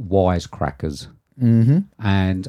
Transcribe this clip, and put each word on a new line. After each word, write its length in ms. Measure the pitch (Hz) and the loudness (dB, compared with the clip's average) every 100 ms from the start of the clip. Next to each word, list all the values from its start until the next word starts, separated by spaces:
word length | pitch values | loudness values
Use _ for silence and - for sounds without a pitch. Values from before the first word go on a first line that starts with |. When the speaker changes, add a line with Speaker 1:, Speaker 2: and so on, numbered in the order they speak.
| 101 98 92 87 | -2 0 2 0
Speaker 1:
wisecrackers. 720 | - - 73 - 78 69 - _ _ - | -6 -6 -8 -6 -10 -10 -16 _ _ -2
Speaker 2:
Mm-hmm. 380 | 120 117 113 160 196 - | 2 4 4 2 -2 -6
Speaker 1:
And 480 | 104 98 92 92 | -2 0 0 -2